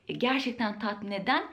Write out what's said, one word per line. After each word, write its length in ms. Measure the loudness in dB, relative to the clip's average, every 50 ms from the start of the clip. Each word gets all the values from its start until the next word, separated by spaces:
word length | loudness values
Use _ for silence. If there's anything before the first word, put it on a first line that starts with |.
| _ -8
e, 60 | -2
gerçekten 640 | 0 2 2 2 2 2 -2 -2 0 -2 -2 -2 -2
tatmin 320 | -2 -4 -4 -4 -4 -6
eden 320 | -4 -4 2 4 2 2 2 -2